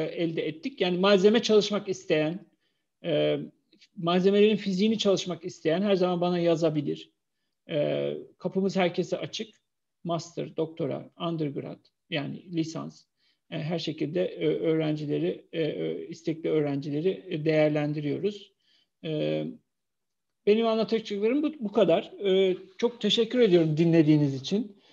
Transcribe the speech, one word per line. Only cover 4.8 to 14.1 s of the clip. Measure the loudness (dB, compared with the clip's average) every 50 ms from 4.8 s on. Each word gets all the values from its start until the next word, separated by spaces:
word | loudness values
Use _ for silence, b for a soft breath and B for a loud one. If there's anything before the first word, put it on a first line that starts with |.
| 2 0 0 0
çalışmak | 2 2 2 2 0 -6 -8 -8 -10
isteyen | -14 -12 -4 -2 0 0 0
her | 2 2 2
zaman | 2 2 0 0 0
bana | 0 0 0 2
yazabilir. | 2 2 2 2 2 0 0 0 -2 -4 -6 -8 -10 _ _ _ _ _ _ _ _ _ _ _ _ -6
E, | -4 -2 -2 0 -2 -2 -2 -4 -6 -6 -10 -16 _ _
kapımız | -8 -4 -2 0 -2 0 0
herkese | 2 0 0 0 -2 -4 -4 -4 -6
açık. | -6 -8 -10 -10 -12 -12 _ _ _ _ _ _ _ _ _ _ -6
Master, | -6 -4 -4 -6 -8 -10 -10 -10 -8 -4
doktora, | -6 -6 -6 -4 -6 -6 -6 -6 -8 -10 -14 _ -8
undergrad, | -8 -6 -4 -4 -4 -6 -6 -8 -10 -12 -14 -16 _ _ _ _ _ -8
yani | -8 -8 -6 -8 -10 -12 -12 -8 -6
lisans, | -6 -6 -4 -6 -10 -10 -12 -14 -18 _ _ _ _ _ _ _ _ _ -12
e, | -10 -8
her | -6 -4 -6 -4
şekilde, | -4 -6 -6 -6 -6 -4